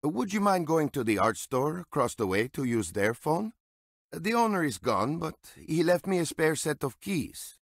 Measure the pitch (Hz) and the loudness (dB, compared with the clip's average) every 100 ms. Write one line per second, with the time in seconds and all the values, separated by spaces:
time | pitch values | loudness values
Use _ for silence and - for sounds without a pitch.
0 | 151 190 240 208 202 185 160 160 147 143 | -4 -4 -2 0 2 2 4 2 2 0
1 | 113 104 101 107 - 131 143 170 175 - | 0 4 2 0 -4 -2 -2 -4 -6 -2
2 | 120 - 104 95 120 - 131 117 90 101 | -2 0 0 2 0 -2 0 0 -2 0
3 | 101 117 - 165 220 - _ _ _ _ | 0 0 -2 -2 -2 -10 _ _ _ _
4 | _ - 170 233 226 196 156 123 123 104 | _ -6 -2 2 2 2 0 -2 0 0
5 | 110 160 165 - - - - 156 170 175 | 0 -2 -6 -10 -20 -20 -4 0 2 2
6 | - 185 165 - 160 156 160 147 139 - | 2 -2 -2 0 0 0 -2 -2 -4 -6
7 | - 190 110 - - - | -4 -4 -4 -8 -16 -18